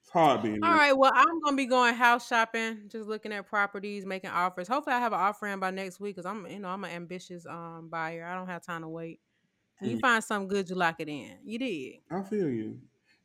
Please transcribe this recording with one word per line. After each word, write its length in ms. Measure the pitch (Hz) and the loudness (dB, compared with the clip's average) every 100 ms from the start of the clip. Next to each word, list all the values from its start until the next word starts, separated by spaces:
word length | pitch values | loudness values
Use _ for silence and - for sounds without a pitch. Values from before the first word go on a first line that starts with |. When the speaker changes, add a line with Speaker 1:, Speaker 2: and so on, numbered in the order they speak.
Speaker 1:
It's 80 | _ | _
hard 320 | 175 156 117 | 4 6 6
being 180 | 107 107 | 2 2
Speaker 2:
All 120 | 330 | 4
Speaker 1:
there. 60 | 320 | 6
Speaker 2:
right, 140 | 285 | 6
well, 180 | 269 269 | 8 8
I'm 260 | 240 294 330 | 8 6 4
gonna 160 | 302 277 | 0 0
be 80 | 254 | 2
going 280 | 254 240 233 | 4 4 6
house 320 | 240 240 - | 6 4 2
shopping, 600 | 240 226 226 226 220 208 | 0 2 0 -4 -6 -12
just 200 | 220 214 | -12 -8
looking 260 | 214 214 | -8 -6
at 140 | 208 190 | -10 -4
properties, 580 | 214 202 202 202 202 190 | 0 0 -2 -8 -8 -6
making 240 | 190 180 | -8 -4
offers. 380 | 170 180 180 180 | 0 0 -2 -2
Hopefully, 260 | 269 294 247 | -2 0 0
I 40 | |
have 120 | 240 | 0
an 80 | 190 | 2
offer 280 | 190 208 208 | 0 0 -6
in 120 | 196 | -4
by 120 | 185 | -4
next 280 | 190 190 175 | -4 -8 -8
week 160 | 202 190 | -10 -8
'cause 100 | 175 | -8
I'm, 200 | 214 175 | -8 -10
you 120 | 190 | -10
know, 100 | 190 | -8
I'm 140 | 196 180 | -8 -8
an 60 | |
ambitious, 540 | 175 170 180 - 175 175 | -10 -10 -12 -12 -16 -12
um, 440 | 170 170 165 165 | -12 -12 -14 -10
buyer. 360 | 165 160 165 170 | -6 -6 -8 -8
I 100 | 185 | -10
don't 120 | 185 | -8
have 140 | 170 | -10
time 180 | - 170 | -10 -10
to 60 | 160 | -8
wait. 300 | 165 165 - _ _ _ _ _ _ | -10 -12 -14 _ _ _ _ _ _
When 120 | 190 | -4
you 60 | 233 | 0
Speaker 1:
Mm. 20 | |
Speaker 2:
find 240 | 262 226 | 2 2
something 240 | - 208 196 | 0 -6 -2
good, 200 | 202 180 | -2 -2
you 60 | 185 | 0
lock 220 | 170 165 | 0 0
it 100 | 151 | -8
in. 300 | 147 95 - - | -8 -12 -16 -12
You 140 | 226 | -6
dig? 440 | 262 165 123 - _ | -4 -4 -8 -14 _
Speaker 1:
I 140 | 175 | -8
feel 260 | 196 214 165 | -2 0 0
you. 300 | 117 107 120 - _ _ _ | 0 -4 -10 -18 _ _ _